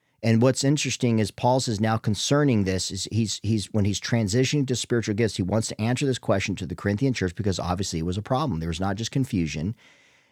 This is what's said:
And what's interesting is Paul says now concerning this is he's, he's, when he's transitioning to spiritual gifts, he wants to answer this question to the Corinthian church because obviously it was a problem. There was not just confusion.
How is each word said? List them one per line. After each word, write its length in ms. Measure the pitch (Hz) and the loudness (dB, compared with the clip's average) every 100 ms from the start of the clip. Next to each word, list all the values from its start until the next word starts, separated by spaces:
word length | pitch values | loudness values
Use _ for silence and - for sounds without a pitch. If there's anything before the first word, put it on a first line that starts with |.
| _ _ | _ _
And 220 | 113 113 | 2 6
what's 220 | 127 131 | 4 4
interesting 560 | 139 147 139 117 123 113 | 2 2 0 0 2 2
is 100 | 101 | 0
Paul 300 | - 123 131 | 0 2 2
says 200 | 127 104 | 0 0
now 160 | 110 110 | 0 0
concerning 680 | - 104 - 143 147 113 | 0 -2 0 2 4 2
this 260 | 95 92 - | 2 0 -4
is 160 | 90 - | -6 -4
he's, 260 | 107 110 - | 0 0 -2
he's, 220 | 104 110 98 | -2 -2 0
when 180 | 107 | 0
he's 160 | 101 101 | 0 0
transitioning 680 | - 120 107 113 131 151 131 | -2 0 2 2 2 2 0
to 80 | |
spiritual 400 | 123 - 120 110 | -2 -2 -2 0
gifts, 220 | 104 113 - | 0 0 0
he 60 | |
wants 240 | 92 104 113 | 0 0 -2
to 120 | - | -2
answer 260 | 107 127 143 | -2 0 0
this 120 | 127 | -2
question 380 | - 98 95 92 | 0 0 0 -4
to 100 | 80 | -6
the 80 | |
Corinthian 380 | 85 101 101 139 | -4 -2 0 0
church 240 | 123 92 85 | 0 -2 -2
because 240 | 98 90 | -2 -2
obviously 400 | 87 90 98 82 | -2 -2 -2 -2
it 60 | 82 | -2
was 120 | 92 | -2
a 40 | |
problem. 360 | 101 131 151 82 | -2 -2 0 -2
There 100 | 80 | -2
was 120 | 82 | -2
not 160 | 95 98 | -2 -4
just 160 | 113 | -4
confusion. 640 | 143 131 101 82 73 82 120 - _ _ _ _ | -2 0 0 -2 -2 -4 -6 -12 _ _ _ _